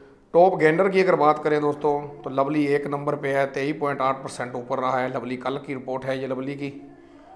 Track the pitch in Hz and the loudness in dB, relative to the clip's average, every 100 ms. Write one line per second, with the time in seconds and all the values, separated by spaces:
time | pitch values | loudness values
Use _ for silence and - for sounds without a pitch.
0 | - - _ 165 185 185 156 165 196 190 | -20 -20 _ 6 6 6 4 4 4 4
1 | 180 160 147 151 156 151 147 147 151 143 | 4 4 4 4 2 2 0 0 0 -2
2 | 143 - 139 135 139 151 143 143 143 143 | -4 -12 -6 -2 0 2 2 0 0 -4
3 | 143 143 139 139 139 139 139 151 143 135 | -4 -2 -2 0 0 -2 -4 -2 -4 0
4 | 135 131 - - 123 123 120 135 127 131 | 0 -2 -6 -8 -8 -8 -6 -2 0 0
5 | 127 131 117 127 127 139 139 131 131 127 | -2 -4 -6 -6 -6 -6 -8 -10 -6 -6
6 | 131 131 131 127 131 139 143 139 - - | -4 -6 -6 -6 -6 -8 -10 -10 -18 -20
7 | - - - | -20 -20 -20